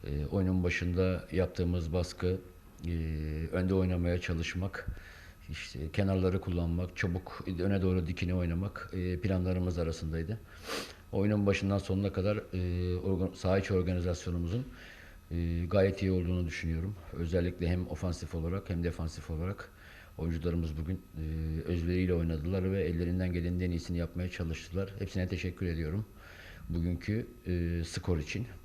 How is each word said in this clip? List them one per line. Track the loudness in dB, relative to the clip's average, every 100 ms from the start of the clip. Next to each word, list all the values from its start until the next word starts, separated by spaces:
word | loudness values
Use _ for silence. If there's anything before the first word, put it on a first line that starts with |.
E, | -2 -2 0
oyunun | 2 2 4
başında | 2 0 0 2 2 2 0
yaptığımız | 0 0 2 0 0 0
baskı, | 0 0 -2 0 0 -6 -20 -20 -8 -4
e, | -2 -2 -2 -2 -4 -2
önde | 0 4
oynamaya | 4 4 2 2 2
çalışmak, | 0 -2 0 -2 -2 -4 -6 -8 -12 -18 -20 -18 -10
işte | -10 -8 -6 -2
kenarları | 2 2 4 4 2
kullanmak, | 0 0 2 0 -2 -2
çabuk | 0 0 -4 -8 -6 0
öne | 2 4
doğru | 4 2 0
dikine | -2 0
oynamak, | 2 2 0 -2 -6 -6
e, | -4 -2 0
planlarımız | 2 2 2 2 2 0
arasındaydı. | 0 -2 -2 -2 -2 -6 -8 -14 -8 -8 -8 -14 -4
Oyunun | 2 4 6 4
başından | 4 4 2
sonuna | 2 2 2
kadar, | 2 2 0
e, | -2 -2 0 0 0 0
organ-, | 2 2 0
saha | 0 4 4
içi | 4
organizasyonumuzun, | 2 4 2 2 0 -2 -2 0 -2 -4 -10 -16 -18 -18 -20 -6
e, | 0 2 0 4
gayet | 6 6 4
iyi | 2
olduğunu | 4 4 2 0
düşünüyorum. | -2 -2 0 -2 -6 -10
Özellikle | -4 2 2 2 0 0
hem | 2 0
ofansif | -2 -2 -2 -4 -4
olarak | -2 -2 -2
hem | 0
defansif | 0 -2 -4 -4 -6
olarak | -4 -2 -4 -10 -16 -20 -20 -16 -4
oyuncularımız | -2 0 0 0 0 -2
bugün, | -4 -4 -6 -6
e, | -4 -2 -2 -2
özveriyle | 0 0 2 2 4
oynadılar | 2 2 0 0 0 2
ve | 2
ellerinden | 2 2 2 2 2
gelenin | 0 0 0
en | 0
iyisini | 0 0 -2
yapmaya | -2 -2 -4
çalıştılar. | -2 -4 -4 -4 -4 -4 -4
Hepsine | -4 0 0
teşekkür | 0 -2 -2 -2
ediyorum | 0 0 -2 -4 -10 -18 -18 -18 -14 -4
bugünkü, | 0 2 0 0 -2 -2 -10 -2
e, | 0 2 0
skor | -2 -4 0 0
için. | 0 -4 -6 -10